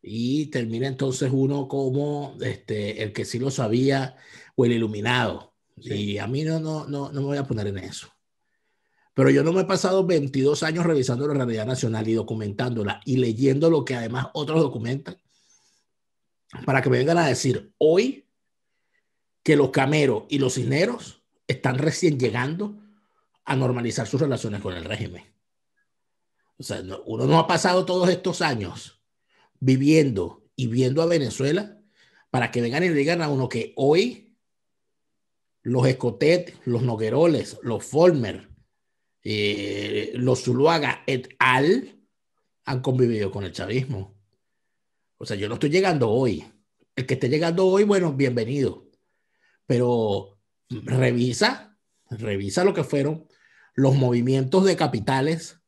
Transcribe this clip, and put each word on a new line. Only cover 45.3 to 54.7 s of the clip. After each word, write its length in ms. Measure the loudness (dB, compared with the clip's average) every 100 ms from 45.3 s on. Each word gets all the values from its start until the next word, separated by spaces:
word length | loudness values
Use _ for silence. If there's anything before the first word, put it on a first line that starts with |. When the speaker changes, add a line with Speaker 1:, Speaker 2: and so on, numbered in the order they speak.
Speaker 1:
yo 140 | -6 -6
no 60 |
estoy 140 | -2 0
llegando 400 | 2 2 2 2
hoy. 360 | 2 0 -2 -8 _ _ _ _
El 100 | -8
que 100 | -4
esté 120 | -2 0
llegando 380 | 0 0 2
hoy, 180 | 4 4
bueno, 300 | 4 4 2
bienvenido. 720 | 2 0 0 -2 0 -2 -4 _ _ _ _ _ _ _ _
Pero 760 | -2 2 2 2 2 -2 -4 _ _ _ _
revisa, 1080 | -12 -2 2 2 2 0 2 0 0 -14 _ _ _ _
revisa 520 | -10 -6 -4 -2 2
lo 100 | 2
que 120 | 0
fueron 420 | -2 0 -2 -4 -12 _ _ _ _
los 200 | 2 4
movimientos 720 | 4 4 2 2 0 2 4
de 140 | 4